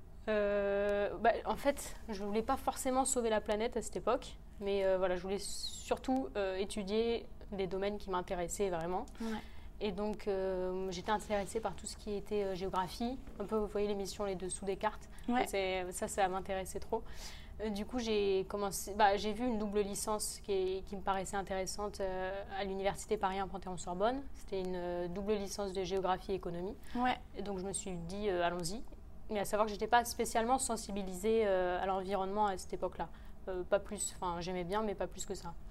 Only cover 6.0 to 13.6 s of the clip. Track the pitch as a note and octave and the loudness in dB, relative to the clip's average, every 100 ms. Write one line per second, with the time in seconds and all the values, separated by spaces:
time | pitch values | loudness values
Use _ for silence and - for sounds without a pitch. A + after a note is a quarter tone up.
6 | - C4 C4+ G#3 F#3+ F#3 G3+ - F#3+ G#3+ | 2 0 0 0 0 0 -2 -2 0 2
7 | A#3 A#3 - - - G3 F#3+ F#3+ G3 G#3 | 2 0 -4 -12 -8 -4 -2 0 -2 -2
8 | G3+ F3+ F3 F3+ E3+ - G3+ F3 E3 G3 | -2 -2 0 -2 -2 0 0 0 0 -2
9 | C4+ - A3+ A3 - - - - G#3 F#3 | -4 -6 -4 -4 -6 -10 -10 -4 -4 0
10 | G#3 G#3 - F#3+ F#3+ F#3 F#3 F#3 F#3+ F3+ | -2 -2 0 0 0 0 0 -2 -2 -4
11 | F3+ G#3+ G#3+ G#3 G3 A3+ G#3+ E3+ - - | 0 0 0 -2 0 -2 -4 -4 -8 -8
12 | - G3+ F#3+ G#3 G3 F#3 F#3+ F#3 F#3 - | -6 -4 -2 0 0 0 -2 0 -2 -2
13 | A#3 C4 - - G3+ A3 | -4 -4 -8 -8 -2 0